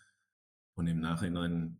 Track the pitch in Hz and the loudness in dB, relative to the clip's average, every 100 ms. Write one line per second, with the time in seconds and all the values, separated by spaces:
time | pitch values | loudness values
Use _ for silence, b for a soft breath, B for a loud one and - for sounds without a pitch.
0 | B B B B _ _ _ - 85 82 | B B B B _ _ _ -2 0 2
1 | 80 82 90 87 87 85 82 | 2 0 0 0 0 0 -2